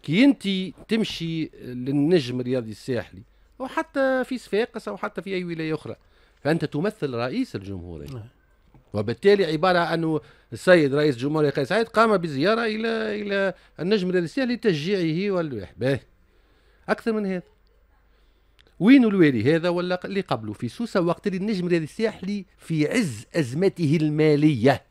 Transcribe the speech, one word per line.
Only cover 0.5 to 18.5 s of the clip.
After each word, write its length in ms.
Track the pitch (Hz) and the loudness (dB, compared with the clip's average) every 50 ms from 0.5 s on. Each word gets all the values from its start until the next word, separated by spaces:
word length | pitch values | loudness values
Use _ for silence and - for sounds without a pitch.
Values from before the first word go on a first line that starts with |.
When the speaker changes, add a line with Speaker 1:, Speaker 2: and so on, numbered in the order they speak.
| 196 185 185 185 - - - _ | -4 -2 -4 -6 -10 -16 -6 _
Speaker 1:
تمشي 600 | 208 226 208 - - - 165 165 165 160 156 - - - - | -2 -2 -2 -4 -6 -8 -8 -6 -4 -4 -6 -6 -8 -14 -14
للنجم 760 | 117 123 123 123 135 139 147 143 156 185 175 131 123 123 123 | -12 -10 -8 -6 -2 0 0 2 4 4 2 2 0 -6 -4
الرياضي 320 | 123 123 127 127 117 110 | -4 -2 -2 -4 -4 -6
الساحلي 500 | 107 - - - 127 113 95 - - 92 - _ _ _ _ _ _ _ | -12 -14 -8 -6 -6 -6 -6 -8 -16 -20 -20 _ _ _ _ _ _ _
أو 60 | 254 254 | -12 -6
حتى 560 | - - 320 - _ 285 269 262 262 262 254 | -6 -6 -6 -4 _ -2 0 0 0 0 -2
في 140 | - 262 240 | -4 -6 -10
صفاقس 500 | - - - 202 233 247 - 220 - 214 | -8 -4 -2 -2 -2 -2 -6 -12 -10 -10
أو 100 | 208 185 | -10 -8
حتى 240 | - 214 - - | -8 -8 -8 -10
في 140 | 170 190 190 | -10 -6 -6
أي 80 | 185 180 | -6 -6
ولاية 300 | 175 170 160 160 156 156 | -6 -8 -6 -6 -6 -6
أخرى، 220 | 147 - - - _ _ _ _ _ _ _ _ _ _ | -6 -8 -12 -16 _ _ _ _ _ _ _ _ _ _
فأنت 220 | 143 160 170 156 | 0 0 0 0
تمثل 480 | 143 - 143 165 214 214 _ - 139 123 | -2 -4 -2 -2 -2 -4 _ -6 -4 -4
رئيس 420 | 117 120 127 143 240 262 - - | -4 -4 -4 -4 -4 -6 -4 -6
الجمهورية. 520 | 104 92 98 98 92 82 90 85 76 73 - | -10 -10 -8 -12 -12 -12 -12 -12 -12 -12 -12
Speaker 2:
نعم. 160 | 139 120 104 120 _ _ _ _ _ _ _ _ _ - _ _ - | -12 -14 -14 -16 _ _ _ _ _ _ _ _ _ -20 _ _ -6
Speaker 1:
وبالتالي 520 | 104 107 107 117 - - 196 208 202 190 | -4 -4 -4 -4 2 4 4 4 4 2
عبارة 340 | 156 156 156 160 185 180 175 | 0 0 0 2 2 2 2
أنه 420 | 170 160 165 165 165 160 160 151 - - - _ _ _ - | 2 0 -2 -2 -2 -2 -2 -4 -6 -8 -20 _ _ _ -14
السيد 420 | 113 - 185 180 175 151 139 131 | -4 6 6 8 8 8 4 2
رئيس 200 | 147 151 151 131 | 2 2 2 2
الجمهورية 340 | 113 123 143 151 156 151 143 | 0 -2 -2 0 2 2 2
قيس 200 | 135 156 143 120 | 2 0 -2 0
سعيد 180 | 175 214 233 226 | 0 -2 -2 0
قام 300 | - 214 226 226 214 185 | 2 2 4 4 4 0
بزيارة 480 | 165 170 143 131 143 190 226 226 233 | 0 -2 -2 0 0 0 0 0 -2
إلى، 560 | 220 214 214 220 226 226 226 220 214 208 208 | -4 -4 -4 -4 -4 -4 -4 -4 -6 -6 -6
إلى 320 | 208 202 196 196 196 190 180 _ _ _ _ - | -6 -4 -2 -2 -2 -2 -4 _ _ _ _ -6
النجم 280 | 147 180 214 214 180 180 | -2 -2 0 0 0 0
الرياضي 180 | 180 180 175 | 0 -2 -2
الساحلي 280 | 156 - - 269 240 247 | -2 -4 -4 -2 -2 -2
لتشجيعه 800 | - - 226 180 147 143 175 208 185 175 160 151 170 196 208 190 | 0 0 0 0 0 -2 -2 -2 0 0 0 -2 -2 -2 -2 -2
والواحد. 380 | 180 170 156 131 107 92 - - - | -2 -2 -4 -6 -10 -10 -12 -8 -4
باهي. 220 | 113 131 139 117 - _ _ _ _ _ _ _ _ _ _ _ _ _ _ _ _ - | 0 0 0 -2 -4 _ _ _ _ _ _ _ _ _ _ _ _ _ _ _ _ -4
أكثر 240 | 202 - - 240 220 | -4 -2 -2 -4 -2
من 120 | 214 208 | -2 -2
هذا. 180 | 190 190 180 - _ _ _ _ _ _ _ _ _ _ _ _ _ _ _ _ _ _ _ _ _ | -4 -4 -6 -8 _ _ _ _ _ _ _ _ _ _ _ _ _ _ _ _ _ _ _ _ _